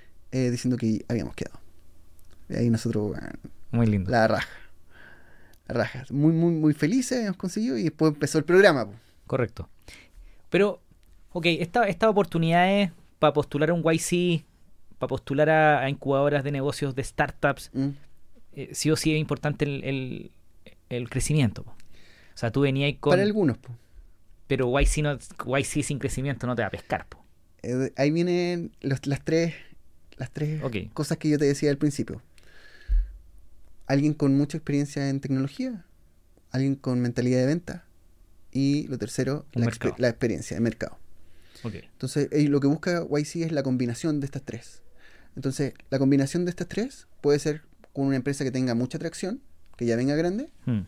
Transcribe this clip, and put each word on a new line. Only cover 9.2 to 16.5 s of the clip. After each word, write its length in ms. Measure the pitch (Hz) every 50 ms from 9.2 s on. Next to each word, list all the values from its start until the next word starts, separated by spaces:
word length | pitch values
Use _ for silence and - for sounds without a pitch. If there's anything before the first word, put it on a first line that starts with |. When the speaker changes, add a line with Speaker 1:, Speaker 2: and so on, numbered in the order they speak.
| _
Speaker 2:
Correcto. 440 | - - - 120 - - - 82 - - - - - - - - - - - - - - - - -
Pero, 320 | - 175 202 208 - - _ _ - _ - - - - - -
ok, 160 | - 180 156
esta, 420 | 175 165 143 175 165 - 240 233 202
estas 220 | 175 - 226 220
oportunidades 800 | 202 202 196 - - 165 165 160 170 175 180 190 196 202 202 170 - - - - - _
pa 140 | - 151 143
postular 380 | 147 139 - - 147 156 156
a 40 | 175
un 80 | 170 151 165
Y 80 | 165 160
C, 460 | - - 180 175 180 180 170 160 - - _ _ - - - - - - - -
pa 80 | 127
postular 420 | 131 139 127 - - 139 143 151 156
a, 320 | 156 156 156 151 147 131
a 80 | 135 135
incubadoras 560 | 143 147 - 139 139 135 143 147 143 143 131
de 80 | 143